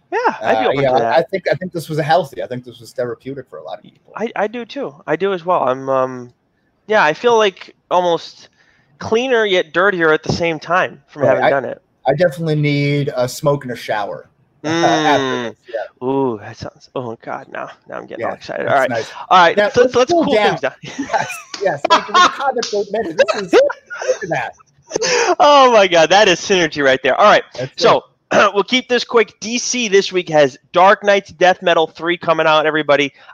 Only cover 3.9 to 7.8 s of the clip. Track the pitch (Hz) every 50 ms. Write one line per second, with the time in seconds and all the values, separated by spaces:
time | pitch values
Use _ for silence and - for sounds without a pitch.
3.9 | _ _ _ _ - - 208 233 - - 196 214 214 247 233 - - 285 254 156
4.9 | 135 151 _ - 156 160 185 196 196 175 160 180 180 156 139 127 127 135 135 135
5.9 | 135 131 131 131 127 127 123 123 - _ _ _ _ _ _ _ _ _ _ -
6.9 | 214 214 170 - - - - 240 240 220 214 202 185 - - - - _